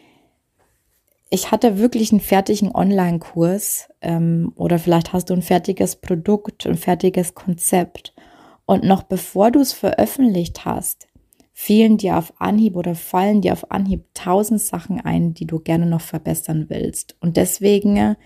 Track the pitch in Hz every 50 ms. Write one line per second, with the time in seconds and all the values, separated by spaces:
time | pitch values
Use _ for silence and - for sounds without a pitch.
0 | _ _ _ _ _ _ _ _ _ _ _ _ _ _ _ _ _ _ _ _
1 | _ _ _ _ _ - - 185 - - - 214 - 240 196 190 220 247 - 226
2 | 220 214 220 196 - - 196 190 196 - 214 202 202 185 - - 180 190 202 190
3 | 180 175 170 165 - - - 165 165 170 190 202 - - - - - _ _ _
4 | - 170 170 165 165 165 165 165 170 - - - 170 165 170 165 165 175 170 170
5 | 165 - - 180 - - 185 180 170 - 185 175 175 - 190 - 196 185 - _
6 | - - 185 165 165 - 208 208 - - - - - - 175 170 - - 180 170
7 | - 185 185 185 180 - - - - 185 175 165 - - - 180 170 165 - -
8 | - - _ - - - _ - - - _ _ _ - 196 - - 165 190 190
9 | - - 190 180 - - - 185 202 233 240 294 277 262 - - - 196 - -
10 | - 220 - - 262 233 196 175 170 165 - - - 175 170 - - - - -
11 | - _ _ _ _ _ _ _ _ _ _ - - - 208 214 220 220 220 196
12 | 196 180 170 170 165 - - - - - 208 214 220 214 180 175 175 180 170 165
13 | - - - 185 190 208 214 208 180 180 - - - - - 196 196 196 185 180
14 | - _ - - - 214 208 196 208 208 226 208 - - - 175 - - 180 -
15 | - 165 165 170 170 165 165 - 165 160 165 160 - - 165 165 170 170 165 160
16 | - - - 160 - 165 160 160 - - 160 156 151 156 - - - - - -
17 | - - - _ - 170 165 180 180 185 - - 202 202 202 202 208 202 202 208
18 | 208 214 214 - _